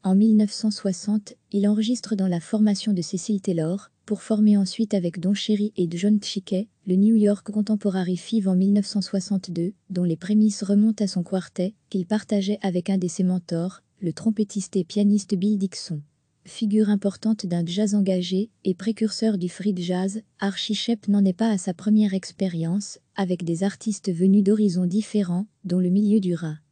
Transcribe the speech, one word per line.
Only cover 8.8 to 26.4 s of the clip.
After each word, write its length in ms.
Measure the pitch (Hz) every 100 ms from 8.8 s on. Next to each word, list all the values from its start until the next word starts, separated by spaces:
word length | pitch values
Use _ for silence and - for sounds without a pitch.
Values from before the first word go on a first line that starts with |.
| 202
cent 140 | 208
soixante-deux, 760 | 190 196 185 196 185 165 170 - _
dont 140 | 180
les 120 | 180 165
prémices 480 | - 214 214 202
remontent 400 | 196 202 220 214
à 20 | 202
son 160 | 185
quartet, 520 | 170 190 - - 180 - _
qu'il 160 | 196
partageait 540 | 175 214 - 202 190 208
avec 280 | 196 180 175
un 80 | 196
de 80 | 175
ses 160 | -
mentors, 600 | 185 180 175 165 180 - _ _
le 120 | 175
trompettiste 640 | 151 226 214 208 202 -
et 80 | 202
pianiste 540 | 170 208 202 208 196 190
Bill 200 | 202 208
Dixon. 460 | 190 - - 156 147 _ _ _ -
Figure 440 | - 214 214 208
importante 560 | 202 202 - 220 220 185
d'un 180 | 170
jazz 300 | 170 175 214
engagé 560 | 208 190 185 175 185 220 _
et 100 | -
précurseur 640 | 180 202 214 220 - 220 202
du 100 | 175
free 240 | - 190 180
jazz, 420 | 175 180 190 208 - _
Archie 340 | 202 196 -
Shepp 340 | 202 - 226 202
n'en 160 | 202
est 80 | 196
pas 160 | 180 226
à 80 | 196
sa 160 | 190
première 400 | 175 - 214 208
expérience, 840 | 190 - - 190 170 165 190 202 - _ -
avec 280 | 185 180
des 200 | 170 165
artistes 480 | 196 - - 208 -
venus 320 | 165 190 202
d'horizons 400 | 196 214 208 175
différents, 640 | 180 196 214 214 185 175 214 _
dont 140 | 180 180
le 100 | 180
milieu 320 | 190 208 214
du 140 | 185
rap. 220 | 170